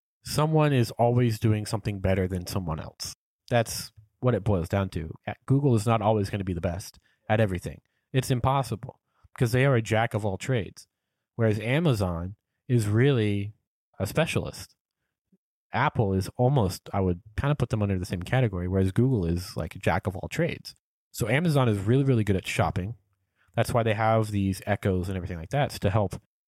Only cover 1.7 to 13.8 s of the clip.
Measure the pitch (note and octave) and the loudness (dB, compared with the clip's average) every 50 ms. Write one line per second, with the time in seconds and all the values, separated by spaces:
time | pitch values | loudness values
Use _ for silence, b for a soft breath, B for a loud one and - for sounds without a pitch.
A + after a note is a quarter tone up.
1.7 | A2+ G2+ - G#2+ G2+ G2 F#2+ F#2+ F#2+ G2 F#2 F2+ F#2+ F2+ F2 - - G2+ F#2 D#2+ | -6 -4 -4 -4 -4 -2 0 0 2 2 0 0 -2 -4 -6 -6 -6 -6 -4 -4
2.7 | D#2 D#2+ - - - - - - - - _ _ _ _ _ - B2 A#2 A2+ - | -6 -6 -8 -12 -14 -14 -14 -14 -14 -16 _ _ _ _ _ -2 0 0 0 0
3.7 | - - - - _ - - _ _ _ - B2 A#2+ G2 F#2+ A2 G2+ F2 E2 - | -4 -10 -10 -12 _ -20 -20 _ _ _ 0 0 0 0 2 0 0 0 0 0
4.7 | - G2 G2 F#2+ - F2 D#2+ D#2+ - - _ - - - _ - C3 C#3 C#3+ C#3 | 0 -2 -2 -2 -4 -6 -8 -10 -12 -12 _ -12 -12 -8 _ 0 0 2 4 4
5.7 | A#2+ A2 G#2 A#2 A2+ A2 G2+ G#2+ A2+ G#2+ G2 F#2+ - G2+ F#2+ F#2+ F2+ E2+ E2 F#2 | 4 4 4 2 2 2 4 2 2 2 2 -2 -2 -4 -4 -4 -4 -2 -2 -4
6.7 | E2+ G2 - - - _ _ _ _ _ _ - G#2+ A2 A2 G2 F#2 F2 - D#2+ | -4 -6 -10 -14 -16 _ _ _ _ _ _ -2 0 2 2 0 0 -4 -6 -8
7.7 | - - - _ _ _ _ _ - C3 B2+ - C3+ A#2+ A2+ C3 C3+ C#3 C3+ - | -12 -14 -18 _ _ _ _ _ -2 -2 0 0 0 0 0 0 0 0 -2 -4
8.7 | A2+ F#2+ - - - _ _ _ _ _ _ _ - - C3 A2+ A#2 B2+ C3+ C#3+ | -6 -8 -10 -12 -18 _ _ _ _ _ _ _ -4 -2 -2 0 2 2 4 4
9.7 | C3+ A#2 A2 - A2 G#2+ A#2 - - G#2 G#2 G#2 F#2 - - - C3 A#2 E2+ - | 4 2 2 2 2 2 2 0 0 -2 -2 -4 -4 -4 -4 -2 -2 -2 -2 -6
10.7 | - - - _ _ _ _ _ _ _ _ _ _ - A#2 A2 G#2 G#2+ G#2 A#2 | -10 -18 -20 _ _ _ _ _ _ _ _ _ _ 0 2 2 2 0 -2 -2
11.7 | C3 D3+ F3 D#3+ B2 G2+ G2+ F#2 E2+ E2 F2 F#2 G#2 - _ _ _ _ _ - | 0 2 2 2 2 2 2 0 -2 -2 -6 -8 -10 -12 _ _ _ _ _ 0
12.7 | B2+ A#2+ G#2+ G#2 G#2 A2+ C3 C#3+ C#3 A#2+ G#2+ G#2 G2+ G2+ G2+ G#2 - _ _ _ | 2 2 2 4 4 4 4 4 4 2 2 0 0 -2 -4 -6 -10 _ _ _
13.7 | _ _ | _ _